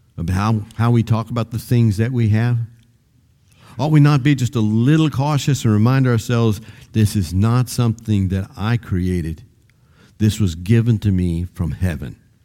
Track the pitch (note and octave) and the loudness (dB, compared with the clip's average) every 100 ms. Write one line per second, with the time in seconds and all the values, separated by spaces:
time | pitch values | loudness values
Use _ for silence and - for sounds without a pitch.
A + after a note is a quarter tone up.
0 | _ - E2 F#2 G#2+ A2 G#2 - A#2 A#2+ | _ -10 -4 -2 0 -2 -4 -2 2 2
1 | A2 A2+ A2+ A#2+ A2 A2 - B2 A2+ G2 | 2 -2 -2 -6 -6 -8 -2 2 2 2
2 | A2+ B2+ A2+ G#2+ A#2+ A#2+ A2+ - _ _ | -2 0 0 2 0 -2 -4 -12 _ _
3 | _ _ _ _ _ _ - - C#3 D#3 | _ _ _ _ _ _ -20 -6 2 4
4 | D3 D3 B2+ C#3 B2 A#2 G#2+ A2 B2 D#3+ | 6 4 2 0 0 -2 0 0 2 2
5 | D#3 G#2+ C#3 D3 - C3+ A#2 G#2 A2+ C3 | 0 -2 -2 -2 0 0 2 2 4 2
6 | B2+ A#2 - A#2+ A2+ G#2+ - - - A2+ | 2 0 0 0 0 0 -8 -20 -8 0
7 | G#2 G#2+ D#2 F#2 A2 B2 A#2+ - A#2+ A2 | 0 0 -2 0 0 0 -2 -2 -2 -2
8 | - G#2 F#2 F#2+ F#2+ - G#2 A#2+ - F#2 | -2 -2 0 -4 -6 -8 -4 -4 -2 -4
9 | F#2 F2+ D#2+ D#2+ - _ _ _ _ _ | -2 -2 -4 -10 -14 _ _ _ _ _
10 | _ _ G#2+ - G2+ E2 F2+ A#2 A#2 G#2+ | _ _ 0 2 -2 -2 0 2 2 0
11 | G#2 F#2 F2+ E2+ F2 - E2+ C#2+ F2+ D2 | 0 0 0 -2 -6 -6 -6 -2 -4 -4
12 | - - _ _ | -10 -16 _ _